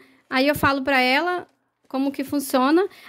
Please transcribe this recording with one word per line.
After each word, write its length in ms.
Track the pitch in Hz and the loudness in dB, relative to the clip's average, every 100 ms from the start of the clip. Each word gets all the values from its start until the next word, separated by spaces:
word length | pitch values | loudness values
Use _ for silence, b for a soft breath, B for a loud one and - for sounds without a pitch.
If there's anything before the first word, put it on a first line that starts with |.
| b b - | b b -6
aí 160 | 262 285 | 0 0
eu 80 | |
falo 280 | 285 294 277 | 2 0 0
pra 180 | 269 262 | 0 2
ela 480 | 254 277 349 359 - _ _ _ _ | 2 2 0 -4 -8 _ _ _ _
como 240 | 262 277 | -4 -4
que 140 | 277 277 | -4 -4
funciona. 600 | 294 277 262 262 330 403 B | -4 -2 0 2 2 0 B